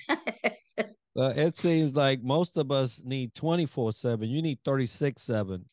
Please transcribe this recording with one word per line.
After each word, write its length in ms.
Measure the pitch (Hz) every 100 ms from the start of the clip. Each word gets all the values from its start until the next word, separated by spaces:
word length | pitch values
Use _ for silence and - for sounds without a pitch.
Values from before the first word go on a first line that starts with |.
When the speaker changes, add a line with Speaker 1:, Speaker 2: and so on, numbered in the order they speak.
Speaker 1:
<laughs> 40 | - 302 240 - 233 - _ - 208 - _ -
Speaker 2:
Well, 160 | 131
it 260 | 139 156 -
seems 380 | 175 160 151 139
like 260 | 139 131
most 360 | 123 156 175 160
of 140 | 135
us 300 | 135 127 -
need 300 | 127 135 120
twenty-four 580 | - 151 175 151 - 113
seven. 360 | - 123 113 110
You 140 | 147
need 160 | 160 127
thirty-six 600 | 143 135 123 - 147 -
seven 420 | - 110 95 92 -